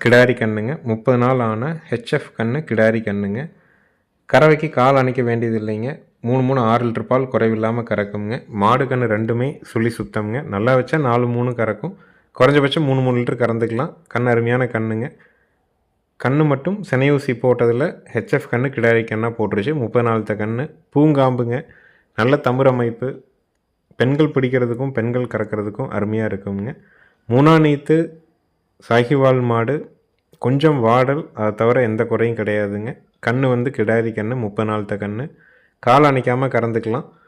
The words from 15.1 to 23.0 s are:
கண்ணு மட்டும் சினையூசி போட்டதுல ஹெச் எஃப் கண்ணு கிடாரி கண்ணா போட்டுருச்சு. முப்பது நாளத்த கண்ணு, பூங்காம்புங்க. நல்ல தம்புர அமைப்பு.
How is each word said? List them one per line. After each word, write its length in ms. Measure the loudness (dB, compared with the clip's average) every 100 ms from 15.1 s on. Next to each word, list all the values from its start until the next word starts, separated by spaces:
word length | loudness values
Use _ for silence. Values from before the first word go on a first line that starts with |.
| -12 _ _ _ _ _ _ _ _ _ -6
கண்ணு 220 | -2 2 2
மட்டும் 380 | 0 -2 -6 -2
சினையூசி 400 | 0 2 2 0
போட்டதுல 520 | -2 0 2 2 2 -2 -6 -8
ஹெச் 160 | -6 -2
எஃப் 180 | -2 -2
கண்ணு 160 | -2 -2
கிடாரி 340 | 0 2 2
கண்ணா 260 | 0 -2 -4
போட்டுருச்சு. 440 | -2 -2 -2 -2
முப்பது 360 | -2 -2 0 0
நாளத்த 240 | 0 -2
கண்ணு, 420 | -4 -4 -6 -8 -12 _ 2
பூங்காம்புங்க. 720 | 2 4 2 0 -4 -6 -8 -20 _ _ _ -2
நல்ல 200 | 2 2
தம்புர 340 | 0 2 2
அமைப்பு. 540 | 2 0 -4